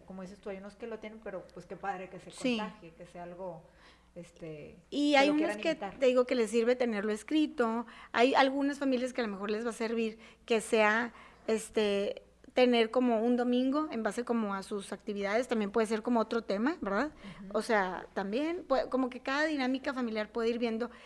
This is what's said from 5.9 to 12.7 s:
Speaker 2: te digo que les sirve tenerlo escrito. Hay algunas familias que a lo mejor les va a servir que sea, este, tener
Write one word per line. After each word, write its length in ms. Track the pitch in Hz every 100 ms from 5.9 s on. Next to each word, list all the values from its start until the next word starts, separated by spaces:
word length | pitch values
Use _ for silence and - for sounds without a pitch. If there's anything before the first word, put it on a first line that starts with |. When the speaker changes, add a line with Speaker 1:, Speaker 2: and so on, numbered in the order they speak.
| -
Speaker 2:
te 80 | 262
digo 200 | 254 247
que 80 |
les 160 | 254 214
sirve 260 | 233 226 254
tenerlo 360 | 240 208 208
escrito. 760 | 214 - 311 302 - 226 226 233 - -
Hay 220 | 220 262
algunas 440 | 262 269 277 277 285
familias 340 | 277 247 254
que 80 | 254
a 40 | 226
lo 40 |
mejor 180 | 190 202
les 140 | 214
va 60 | 240
a 20 |
servir 460 | 220 220 233 226 220 - - -
que 140 | 220
sea, 520 | - 226 208 220 240 - - - -
este, 760 | 220 - 226 208 202 202 - - _ -
tener 360 | - 247